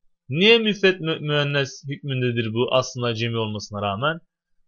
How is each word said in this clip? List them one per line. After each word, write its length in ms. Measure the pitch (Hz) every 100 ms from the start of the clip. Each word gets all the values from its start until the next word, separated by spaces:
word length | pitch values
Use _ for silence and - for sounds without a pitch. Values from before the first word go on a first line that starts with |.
| _ _ -
Niye 280 | 147 208 233
müfret 440 | 214 202 190 185
mü-, 180 | 160 160
müennes 640 | 147 147 143 143 135 - 139
hükmündedir 680 | 139 143 131 123 117 113
bu 200 | 110 120
aslında 420 | 131 123 123 120 113
cemi 220 | 117 113
olmasına 440 | 107 104 - 104
rağmen? 380 | 101 98 147 165 - _ _ _